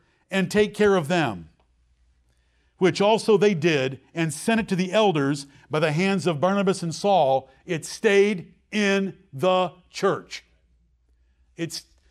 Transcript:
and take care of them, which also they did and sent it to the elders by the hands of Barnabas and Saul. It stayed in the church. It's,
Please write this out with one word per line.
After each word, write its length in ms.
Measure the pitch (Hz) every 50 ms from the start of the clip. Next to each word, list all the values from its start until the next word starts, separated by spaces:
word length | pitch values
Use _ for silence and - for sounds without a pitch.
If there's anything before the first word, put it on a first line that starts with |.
| _ _ _ _ _ -
and 220 | 185 196 185 180
take 240 | - 208 214 208 202
care 200 | - 208 208 196
of 120 | 185 151 139
them, 420 | 180 175 151 120 101 85 80 - _ _ _ _ _ _ _ _ _ _ _ _ _ _ _ _ _ _ _ _ _ _ _ _ _ -
which 240 | 185 180 - -
also 340 | 202 208 226 214 - - 214
they 200 | 185 202 202 202
did 440 | 156 135 175 156 139 131 135 135 - _ _ -
and 180 | 165 165 160
sent 300 | 147 - - - 226 220
it 60 | 220 -
to 80 | 196
the 160 | 170 185 180
elders 560 | 180 214 220 196 170 151 139 139 147 143 - - _ _ _ -
by 80 | 147 156
the 120 | 160 156
hands 360 | 147 160 190 196 196 190 131 175
of 120 | 165 139
Barnabas 440 | 156 185 196 202 196 196 180 - 175
and 100 | 165 156
Saul. 560 | - - 202 196 175 147 135 135 135 135 - _ _ _
It 180 | - 175 151 147
stayed 680 | - - - - 214 202 202 202 208 214 175 - - - _ _ _
in 460 | - 214 208 196 196 196 196 185 - - _ _ -
the 400 | 135 156 185 185 185 185 175 - - _ _
church. 560 | - - 185 196 151 107 87 - - - - _ _ _ _ _ _ _ _ _ _ _ _ _ _ _ _ _ _ _ _ _ _ -
It's, 280 | 170 160 - - - _ _ _ _ _